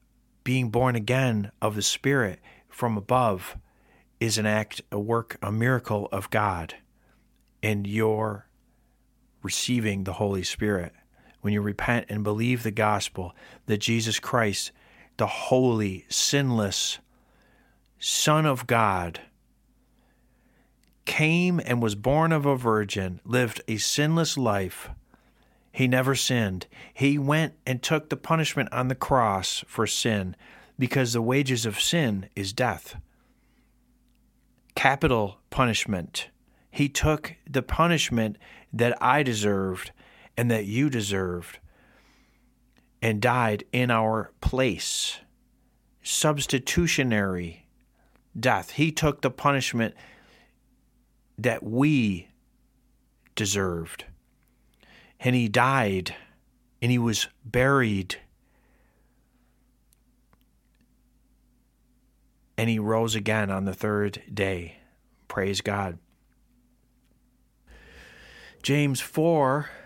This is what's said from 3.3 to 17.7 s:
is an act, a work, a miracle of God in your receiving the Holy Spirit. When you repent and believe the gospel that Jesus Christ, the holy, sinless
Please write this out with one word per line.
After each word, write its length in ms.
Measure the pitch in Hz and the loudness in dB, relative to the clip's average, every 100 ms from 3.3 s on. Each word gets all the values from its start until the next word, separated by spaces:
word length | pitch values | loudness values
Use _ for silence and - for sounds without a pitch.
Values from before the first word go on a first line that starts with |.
| 95 - - - _ _ _ _ - | 0 -6 -14 -18 _ _ _ _ -4
is 200 | 117 107 | -2 0
an 80 | 107 | 2
act, 340 | 107 104 - - | 0 -2 -8 -8
a 80 | 104 | -6
work, 380 | 107 117 - - | -2 -2 -2 -8
a 120 | 101 | -4
miracle 560 | 110 123 127 - 104 - | 0 2 2 0 -4 -4
of 200 | 98 - | -6 -2
God 440 | 110 104 90 80 - _ _ _ _ _ _ _ _ | 0 0 0 -6 -14 _ _ _ _ _ _ _ _
in 240 | 107 104 | -2 -2
your 640 | 101 107 110 107 110 104 - _ _ _ _ _ _ _ _ _ | -2 0 0 0 -2 -6 -14 _ _ _ _ _ _ _ _ _
receiving 640 | - - - 123 110 98 | -6 -4 0 0 0 -2
the 120 | 95 | -4
Holy 280 | - 104 95 | -2 -2 -2
Spirit. 500 | 90 - 107 98 85 - _ _ _ _ | -4 -4 -2 -2 -4 -12 _ _ _ _
When 100 | 104 | -2
you 80 | 104 | -2
repent 460 | 104 101 - 120 - | -2 -4 -2 -2 -2
and 160 | 107 | -4
believe 380 | 104 107 120 123 | -2 -2 0 -2
the 100 | 117 | -2
gospel 640 | 104 107 104 - - 90 - - - - | 0 0 0 -4 -8 -12 -14 -20 -12 -4
that 120 | 104 | -2
Jesus 400 | - 117 110 - | 0 0 0 -4
Christ, 540 | - 120 107 95 - - - - - - | -2 0 0 -2 -6 -12 -20 -20 -10 -4
the 100 | 107 | -2
holy, 800 | - - 127 127 110 101 92 - | -2 0 4 4 2 0 -4 -6
sinless 880 | - - 143 135 117 101 - - - _ _ _ _ _ _ _ | -2 0 2 2 0 0 -2 -4 -6 _ _ _ _ _ _ _